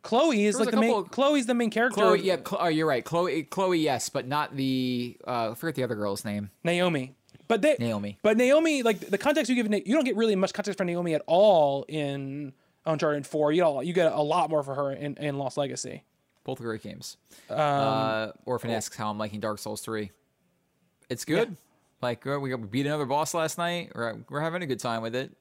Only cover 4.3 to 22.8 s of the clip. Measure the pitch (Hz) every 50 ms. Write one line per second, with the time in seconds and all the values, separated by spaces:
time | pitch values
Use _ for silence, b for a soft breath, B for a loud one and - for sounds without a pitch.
4.3 | 143 151 151 - - 139 135 135 131 131 127 127 127 123 120 120 - _ - -
5.3 | 123 120 113 110 113 117 - 165 151 139 127 117 120 104 104 101 98 101 - 104
6.3 | 101 104 104 101 _ _ _ 165 175 175 180 180 165 143 127 131 - _ _ _
7.3 | _ - _ _ 226 220 190 302 294 - 120 117 110 101 101 104 104 _ _ 208
8.3 | 220 220 247 247 277 311 330 330 302 277 240 226 220 175 - - 202 196 - 277
9.3 | 302 320 269 208 254 247 240 214 214 196 - - 233 320 277 254 208 208 226 226
10.3 | 208 185 190 180 - - 202 208 190 - 196 175 170 175 175 175 160 147 - -
11.3 | 165 180 208 214 190 165 151 143 139 139 - - 151 160 147 139 139 139 139 135
12.3 | 135 147 147 135 - _ _ _ _ _ _ 160 160 143 175 156 147 147 139 -
13.3 | - 151 151 147 151 175 180 160 143 135 127 170 175 180 170 160 - 147 147 147
14.3 | 156 180 165 143 156 151 139 135 139 139 143 139 139 - 147 147 139 - 147 147
15.3 | 139 139 139 131 - - 143 135 127 127 - - - - _ _ _ _ _ _
16.3 | _ _ _ - 131 - 117 117 110 110 - 101 - - - - - _ _ B
17.3 | B B B B 104 - 156 147 143 143 139 135 110 110 110 110 110 110 110 110
18.3 | - - _ - 123 117 - 117 117 110 104 - - - 113 107 104 104 107 107
19.3 | 98 107 101 110 107 101 - 110 107 104 - - 110 107 107 95 _ _ _ _
20.3 | _ _ _ _ _ _ _ _ _ _ _ _ _ _ _ _ 127 117 - -
21.3 | 151 190 233 233 185 - _ _ _ _ _ _ _ _ - 123 120 - - 139
22.3 | 139 143 139 131 127 123 113 98 101 131